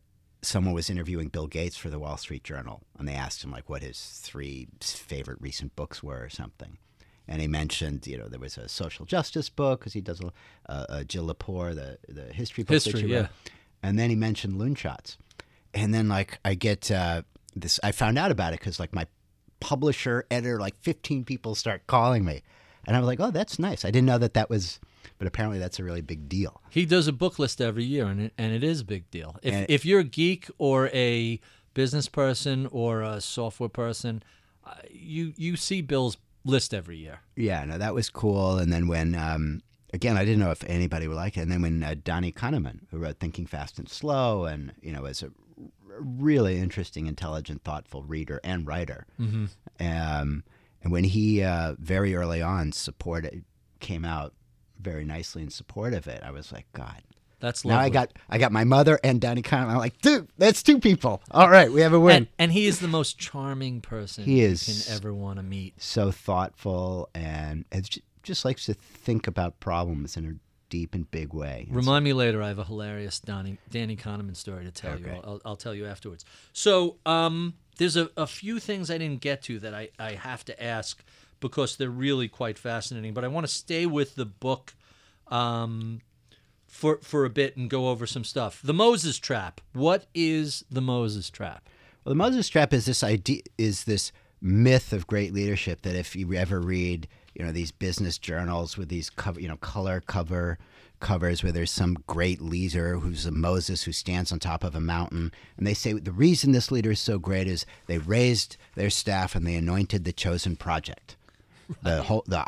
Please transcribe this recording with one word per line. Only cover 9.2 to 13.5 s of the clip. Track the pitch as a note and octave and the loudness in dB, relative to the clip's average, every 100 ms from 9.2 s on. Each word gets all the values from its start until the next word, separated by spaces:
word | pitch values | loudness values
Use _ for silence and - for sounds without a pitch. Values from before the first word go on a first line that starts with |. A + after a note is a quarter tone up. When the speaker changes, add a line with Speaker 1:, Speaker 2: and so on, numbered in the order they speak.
| - D#3+ C#3+ | -2 -4 -6
Speaker 1:
book, | - C#3 B2+ | -2 0 0
'cause | A2 | -4
he | G#2 | -8
does | F#2 E2+ | -8 -8
a, | F2+ - - _ - | -10 -12 -20 _ -12
uh, | C#2+ A1+ | -10 -8
uh, | C#2+ | -8
Jill | C#2 F2+ D#2+ | -6 -6 -6
Lepore, | D#2+ - F#2 F2 | -6 -8 -6 -6
the, | D#2+ C2+ B1+ - | -8 -10 -16 -18
the | C#2+ B1 | -16 -12
history | D#2+ A#2 - | -8 -8 -4
book | A2 | 2
that | D3+ | 2
Speaker 2:
History, | A2 G#2+ | 4 0
Speaker 1:
she | G#2 | 0
wrote. | A#2+ | 0
Speaker 2:
yeah. | G2+ - - | 0 -6 -20